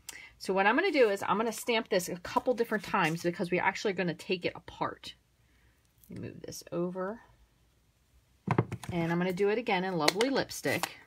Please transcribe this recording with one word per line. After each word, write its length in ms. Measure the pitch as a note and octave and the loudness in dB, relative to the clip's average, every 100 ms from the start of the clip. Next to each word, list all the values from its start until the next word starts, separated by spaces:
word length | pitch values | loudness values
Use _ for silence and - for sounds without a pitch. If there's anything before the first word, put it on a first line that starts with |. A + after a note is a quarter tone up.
| - - - - | -18 -16 -18 -8
So 140 | - | -2
what 120 | F#3+ G3+ | 4 4
I'm 80 | |
gonna 160 | B3+ F#4+ | 4 4
do 200 | D4+ A3 | 6 4
is 120 | G3 | 4
I'm 140 | - G3 | 0 0
gonna 160 | A3+ | 0
stamp 380 | G#3+ - A3+ - | -2 0 0 2
this 180 | F#3+ - | 0 0
a 80 | F3 | -6
couple 380 | - - - | -4 -2 0
different 280 | A3+ A#3 G#3+ | 0 0 -2
times 400 | - G#3 D#3+ E3 | 0 2 4 2
because 280 | F3 F3 F3 | 0 -2 0
we're 120 | F3+ | 0
actually 300 | F#3+ G3+ G#3+ | 0 0 -2
gonna 220 | F#3 F3+ | 0 -2
take 320 | D#3+ - F#3+ F3 | -4 -4 -4 -4
it 80 | - | -6
apart. 580 | - - - - - - _ _ _ _ _ _ _ _ - | -12 -6 -6 -6 -14 -18 _ _ _ _ _ _ _ _ -16
Let 100 | - | -12
me 100 | A2+ | -12
move 120 | - | -12
this 240 | - - - | -14 -14 -8
over. 480 | E3+ F3+ F#3 F#3 A3+ - _ _ _ _ _ _ _ _ _ _ _ - - - - - | -4 -4 -4 -6 -8 -14 _ _ _ _ _ _ _ _ _ _ _ 0 2 0 -2 -6
And 220 | F3 E3 | -2 0
I'm 60 | E3+ | 2
gonna 160 | F#3 | 0
do 160 | F3+ G3+ | 2 2
it 80 | A3 | 2
again 260 | A#3 F#3 | 2 0
in 140 | F#3+ F3 | 0 0
lovely 320 | D3+ F#3 C4 | 2 2 2
lipstick. 640 | A#3+ - - C#3+ C#3 - - | 0 -2 -2 -2 0 -2 -10